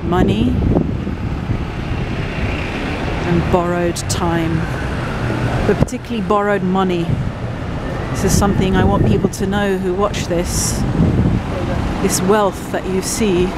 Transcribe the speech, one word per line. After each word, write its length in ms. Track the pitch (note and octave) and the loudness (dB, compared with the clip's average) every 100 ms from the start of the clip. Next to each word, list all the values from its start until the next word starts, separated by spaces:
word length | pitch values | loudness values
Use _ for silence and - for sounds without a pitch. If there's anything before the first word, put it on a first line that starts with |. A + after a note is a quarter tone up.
money 500 | F3+ F3+ F#3+ G#3 A#3+ B3+ - - - - - - - - - - - - - - - - - - - - - - - - - - - | 2 2 4 4 4 4 4 2 2 -2 -4 -4 -4 -4 -2 -4 -4 -6 -4 -4 -2 -4 -4 -4 -2 -2 -4 -4 -4 -4 -2 -2 2
and 140 | E3+ E3 | 2 4
borrowed 440 | F3+ F3 F3 F3 E3+ - | 2 2 2 0 -2 -2
time, 500 | - F3 E3+ E3 E3 E3 - - - - - - - - - - | 0 2 2 0 0 -2 -4 -4 -4 -4 -4 -2 0 0 0 2
but 100 | G3 | 2
particularly 500 | - B3 - A#3 F#3 | 0 -4 -4 -4 0
borrowed 360 | G#3 G3+ G3+ | 2 2 0
money. 420 | F#3 F#3+ F#3 F3 E3+ - - - - - - - - - - | 2 2 2 0 0 -2 -2 -4 -6 -6 -6 -6 -4 -4 -4
This 140 | - F#3 | 0 0
is 40 | - | 2
something 380 | G3+ F#3+ F#3+ F#3+ | 2 2 2 4
I 80 | |
want 220 | F#3+ G3+ - | 4 4 2
people 220 | G3 G3 | 2 0
to 180 | - G3 | -2 -2
know 300 | G3+ G3+ F#3+ | 0 0 0
who 160 | F#3+ F3+ | -2 0
watch 300 | G3+ - - | 0 -2 -2
this. 560 | F3 F3 - - - - - - - - - - - - - - - | -2 -2 -2 -2 -2 -2 2 2 4 2 0 -2 -4 -2 -2 -2 0
This 180 | F#3+ F#3+ | 0 0
wealth 500 | F#3 G#3+ G3+ F3+ - | 2 4 4 0 -6
that 140 | F#3+ - | -6 -2
you 160 | F#3+ | -2
see 460 | F3+ - A3 F3+ F#3 | -2 0 2 4 2